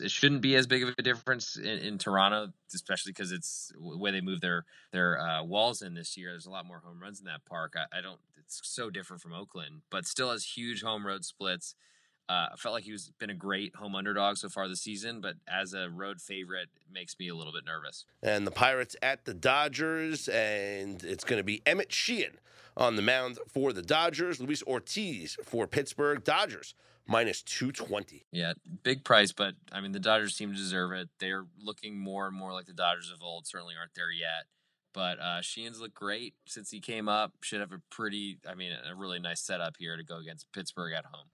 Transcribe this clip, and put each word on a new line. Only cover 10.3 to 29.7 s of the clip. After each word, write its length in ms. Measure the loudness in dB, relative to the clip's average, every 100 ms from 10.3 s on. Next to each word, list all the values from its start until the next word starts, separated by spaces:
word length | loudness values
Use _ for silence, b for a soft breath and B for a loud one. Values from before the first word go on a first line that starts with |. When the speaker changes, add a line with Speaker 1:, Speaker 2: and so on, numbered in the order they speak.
Speaker 1:
has 120 | 0
huge 380 | -4 -6 -4 -4
home 260 | -2 -2 -2
road 160 | -4
splits. 520 | -6 -4 -2 -2 -4 -14 b b b b 0
Uh, 180 | 2 2
I 40 | -2
felt 160 | -4
like 120 | -4
he 80 | -4
was 200 | -10 -12 -10
been 100 | -8
a 60 |
great 420 | -4 0 0 -2 -6
home 180 | -6
underdog 440 | -4 0 4 4 2
so 100 | -2
far 180 | -4 -4
this 120 | -4
season, 400 | -4 -6 -6 -6
but 140 | -6 -8 -4
as 280 | -2 -2
a 160 | -4 -6
road 320 | -6 -8 -8
favorite, 480 | -8 -8 -6 -8 -8 _
it 140 | _
makes 240 | -12 -10 -8
me 100 | -8
a 60 |
little 180 | -6 -6
bit 140 | -8 -6
nervous. 400 | -8 -8 -12 -16 _
Speaker 2:
And 240 | 0 2 2
the 40 |
Pirates 460 | 4 6 6 0 -2
at 240 | 0 0 -4
the 80 |
Dodgers, 960 | 2 6 6 4 2 0 0 -2 -4 0
and 760 | 2 4 2 -2 -4 -4 -6
it's 200 | -4 -4
gonna 180 | 0 2
be 180 | 2 2 4
Emmett 260 | 4 4
Sheehan 460 | 0 0 0 -2 -6 -20 B B
on 220 | B 4 6
the 60 |
mound 360 | 6 4 2 -4 -4
for 220 | 2 2
the 80 | 2
Dodgers. 580 | 4 6 6 2 0 0
Luis 220 | -2 -2
Ortiz 720 | 0 0 0 -4 -2 -4 -6 -10
for 220 | -2 0 2
Pittsburgh. 580 | 2 2 2 2 2
Dodgers 500 | 4 4 4 -2 -12 -18 b b b
minus 360 | 4 6 2
two 280 | -4 0 0
twenty. 540 | -2 -2 -2 -4 -12 _
Speaker 1:
Yeah, 220 | -2 0 -2 -8 -2
big 220 | 2 2
price, 280 | 8 10 8
but, 240 | 6 -2 -2 -10